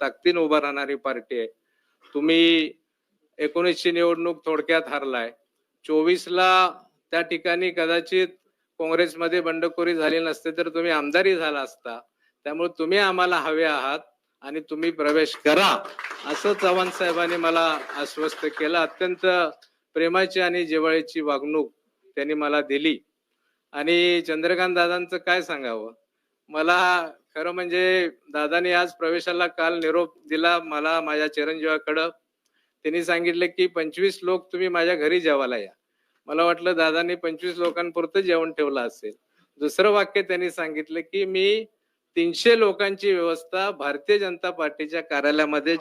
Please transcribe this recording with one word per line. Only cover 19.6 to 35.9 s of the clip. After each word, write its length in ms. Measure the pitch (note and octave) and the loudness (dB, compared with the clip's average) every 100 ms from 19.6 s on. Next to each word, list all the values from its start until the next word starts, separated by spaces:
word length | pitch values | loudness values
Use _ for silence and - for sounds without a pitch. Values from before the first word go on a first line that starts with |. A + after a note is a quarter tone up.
| _ _ _ | _ _ _
प्रेमाची 460 | D#3+ E3 F#3 F#3 F#3 | -2 0 2 0 0
आणि 260 | F3 F3 D#3+ | 0 0 0
जिव्हाळ्याची 560 | D#3 D#3+ D#3+ D#3+ E3 | 0 2 2 0 -4
वागणूक 520 | D3 C#3 D3 D#3 C3+ _ _ _ _ - | -2 -2 -2 -2 -2 _ _ _ _ -6
त्यांनी 180 | C#3+ | -4
मला 280 | D3+ D3 D3 | -2 0 0
दिली. 360 | C#3 C#3 D#3 B2+ _ _ _ _ _ _ _ | 0 0 0 -2 _ _ _ _ _ _ _
आणि 500 | C#3+ D#3 F3 F3 E3+ | -4 0 2 4 2
चंद्रकांत 540 | E3 D#3 E3+ F3+ F#3 F3 | -2 -2 0 0 0 2
दादांचं 420 | F3 F3+ F3 F3+ | 2 0 -4 -6
काय 240 | F3+ F3+ | 0 -2
सांगावं, 520 | E3 D3 B2 A2+ A2 - _ _ _ _ - | -2 -6 -6 -8 -10 -18 _ _ _ _ -8
मला 600 | D#3 E3 F3+ F3+ F3+ D#3+ - _ D#3 | -2 2 4 4 2 -2 -12 _ -8
खरं 160 | E3+ | -6
म्हणजे 580 | F3+ F3 F3+ F#3 F#3 E3+ - - | -4 -2 0 2 2 0 -6 -8
दादांनी 380 | D3 D3+ E3+ F3+ | -4 0 0 2
आज 200 | F3 F3 | 2 0
प्रवेशाला 540 | - E3 E3+ F3+ F3 F3 | -2 -2 -2 -2 -2 -2
काल 320 | E3+ E3 E3+ | 0 0 0
निरोप 380 | D#3+ E3 E3 _ D3 | 0 0 0 _ -6
दिला 320 | D#3 E3+ E3+ | 0 2 0
मला 420 | D#3+ D3+ D#3 E3 | -2 -4 0 0
माझ्या 320 | D#3 D3+ D3+ | -2 -2 -2
चिरंजीवाकडं. 760 | D3+ D3 D#3+ D#3 D#3 - D#3 E3 - _ _ _ _ _ _ | -2 -4 -2 -2 -2 -2 -2 -2 -6 _ _ _ _ _ _
त्यांनी 200 | D#3 E3+ | -4 -2
सांगितलं 420 | E3 E3+ E3+ E3+ F3 | 0 0 0 0 -2
की 220 | F3+ F3 | 0 0
"पंचवीस 520 | F3 D#3+ F3 F#3+ F#3+ | -2 -6 0 -2 0
लोक 280 | F3+ F#3 - | -2 -2 -4
तुम्ही 160 | F3+ F#3 | -4 -2
माझ्या 280 | F3 E3+ E3+ | 2 2 2
घरी 260 | D3+ F3+ | 2 2
जेवायला 360 | D#3 C#3 B2+ A#2 | 2 2 0 -4
या." 140 | F#2+ _ _ | -8 _ _